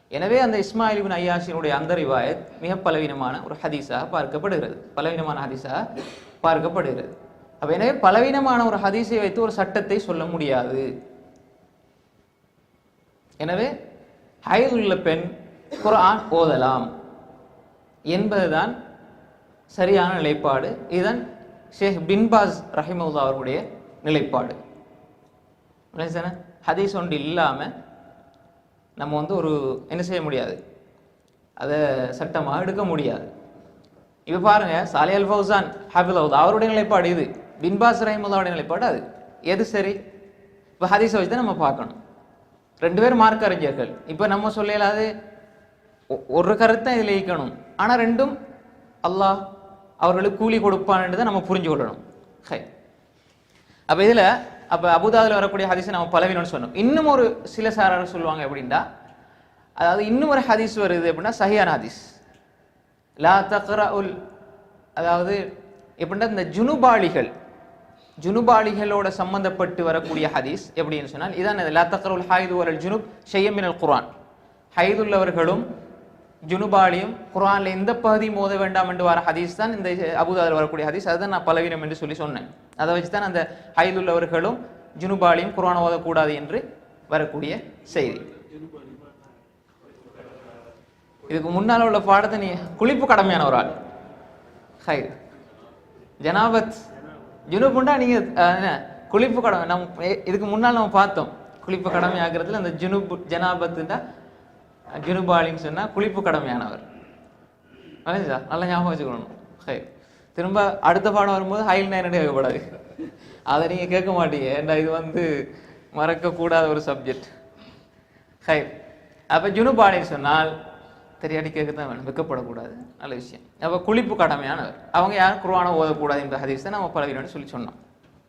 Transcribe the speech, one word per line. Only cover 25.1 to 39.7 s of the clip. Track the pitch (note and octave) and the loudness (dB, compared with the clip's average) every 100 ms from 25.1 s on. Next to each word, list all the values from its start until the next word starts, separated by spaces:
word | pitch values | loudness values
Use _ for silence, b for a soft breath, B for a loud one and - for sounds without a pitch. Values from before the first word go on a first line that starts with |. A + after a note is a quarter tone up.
| _ _ _ _ _ _ _ _ | _ _ _ _ _ _ _ _
விளங்குச்சா? | - E3 E3 F3 F3+ - - - | -10 -8 -6 -6 -8 -14 -8 -2
ஹதீஸ் | D#3+ G3 G3 | 0 -2 -2
ஒன்று | F3 D3+ | -4 -4
இல்லாம | C#3+ E3+ D#3 B2+ E3+ B3+ - - - - _ _ _ _ _ _ _ - | -2 0 0 0 -6 -12 -18 -20 -20 -20 _ _ _ _ _ _ _ -10
நம்ம | C#3+ D3 | -4 -4
வந்து | D3+ - | -2 -2
ஒரு | D#3 D3+ C3+ C3 - | 0 0 -2 -6 -6
என்ன | E3+ F3 | -6 -4
செய்ய | F3+ D#3 | -4 -2
முடியாது, | C3 A2+ F#2 - - _ _ _ _ _ _ _ - | -4 -4 -8 -14 -20 _ _ _ _ _ _ _ -10
அதை | C3+ D3+ D3 C3 B2+ - | -4 0 0 0 -4 -6
சட்டமா | E3+ E3 D3 C#3+ | -6 -4 -2 -2
எடுக்க | F#3 F#3+ G3+ | -2 -2 -2
முடியாது. | D#3+ C3+ G#2+ - - - - - - _ _ _ _ - | 0 -2 -4 -8 -18 -20 -20 -20 -20 _ _ _ _ -6
இப்ப | F3 G3+ | 0 4
பாருங்க, | G#3 F#3+ E3 F3+ | 4 4 0 0
சாலி | D3 D#3 G3 | 0 2 2
அல் | G3 | 2
ஃபௌசான் | G#3 G3 G3+ - - - F3 | 0 2 2 0 -8 -2 0
ஹஃபிதஹுல்லாஹ் | F3+ F3+ D3+ C#3 | 2 2 4 6
அவருடைய | E3 G#3+ A3 | 6 4 2
நிலைப்பாடு | A3 G#3+ G3+ F3 F3 | 2 2 2 2 0
இது, | C3 - - - | -2 -8 -18 -6
பின் | D#3+ G3 | -2 4
பாஸ் | A#3 A3+ A3 | 4 4 0
ரஹிமஹுல்லாஹ்வுடைய | G#3+ G3+ G3 F3+ F3 | -2 -2 0 0 -2
நிலைப்பாடு | D3 E3+ A#3+ | -4 -2 0
அது. | C3 - - - - - | -2 -6 -16 -20 -8 -2
எது | F#3 A3 | 0 0